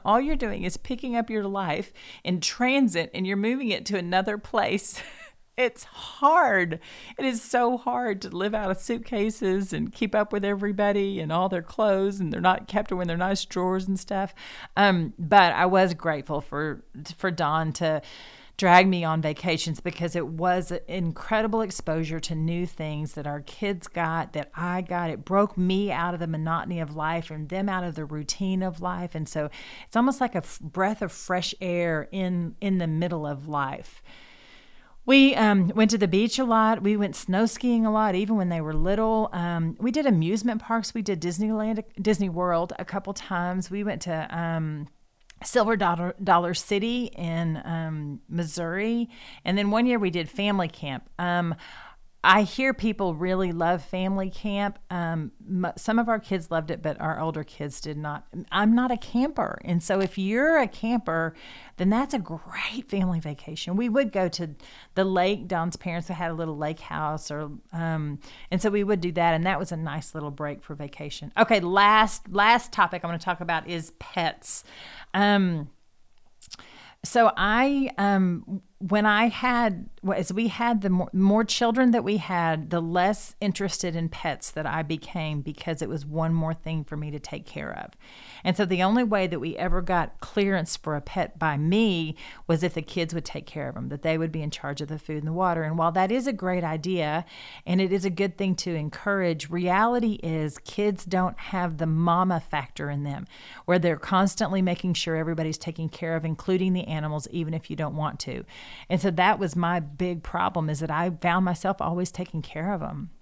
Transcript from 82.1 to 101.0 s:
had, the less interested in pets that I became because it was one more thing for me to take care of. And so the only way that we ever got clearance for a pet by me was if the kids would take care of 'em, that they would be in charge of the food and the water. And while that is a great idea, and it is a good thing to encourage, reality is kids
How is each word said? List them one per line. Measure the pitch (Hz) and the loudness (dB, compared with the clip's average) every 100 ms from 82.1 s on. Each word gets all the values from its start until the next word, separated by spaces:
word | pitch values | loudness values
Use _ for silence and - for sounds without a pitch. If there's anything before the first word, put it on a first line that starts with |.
| 208 | 0
had, | 160 175 165 160 160 | 0 0 2 0 -2
the | 170 | -2
less | 165 180 190 202 - - | 0 2 2 2 -6 -2
interested | 202 180 196 - 180 165 | -2 0 -2 -2 -2 -2
in | 165 | -4
pets | - 165 131 - | -4 -4 -4 -6
that | 156 151 | -4 -4
I | 156 | -2
became | 156 156 - 175 156 147 | -2 -6 -6 -6 -4 -4
because | 139 151 - 156 | -6 -6 -6 -4
it | 156 | -4
was | 151 143 | -6 -4
one | 156 160 | -2 0
more | 165 160 | 0 0
thing | 160 160 160 | -4 -6 -6
for | 143 151 | -6 -6
me | 151 | -6
to | 147 | -8
take | - - - | -10 -12 -10
care | - 69 | -10 -10
of. | - - - - - - - | -10 -12 -16 -20 -20 -20 -6
And | 185 185 | -2 0
so | 185 | 2
the | 185 | 4
only | 190 233 | 4 4
way | 240 208 185 | 4 2 0
that | 165 | -2
we | 165 - | -4 -2
ever | 180 185 | 2 2
got | 175 175 151 - | 4 2 0 -6
clearance | - 214 196 190 165 - | -4 0 2 2 -2 -4
for | 156 151 | -4 -4
a | |
pet | - 190 - 156 | -4 -4 -4 0
by | 160 143 | 0 2
me | 156 208 220 175 156 151 - - - | 2 4 4 2 -2 -8 -16 -10 0
was | 160 | 2
if | 170 | 2
the | 165 | -2
kids | 151 180 165 | -6 -4 -2
would | 165 | -4
take | - 151 - | -6 -10 -10
care | 156 139 | -8 -8
of | - | -8
'em, | 127 | -8
that | 143 | -4
they | 160 160 | 0 0
would | 160 | 0
be | 156 | -2
in | 151 | -6
charge | - 139 143 | -6 -6 -6
of | 147 | -6
the | 156 | -8
food | - 151 | -6 -6
and | 156 | -4
the | |
water. | 170 185 165 | 0 2 2
And | 156 165 | 0 0
while | 165 | 2
that | 180 190 | 2 2
is | 254 262 | 0 -2
a | |
great | 208 185 180 165 | -2 -2 0 0
idea, | 160 175 180 151 160 - - - - - | -2 -2 0 0 -2 -4 -14 -18 -12 0
and | 180 | 2
it | 190 | 2
is | 196 | 2
a | 190 | 0
good | 170 196 - | 0 -2 0
thing | 190 180 | 0 0
to | 185 160 | -2 -4
encourage, | 151 - 202 196 175 160 147 | -4 -4 -2 0 2 0 -2
reality | 175 180 190 233 247 220 208 | -2 2 4 4 4 0 0
is | 165 160 156 - | -2 -2 -2 -6
kids | - - 208 185 | -8 0 0 0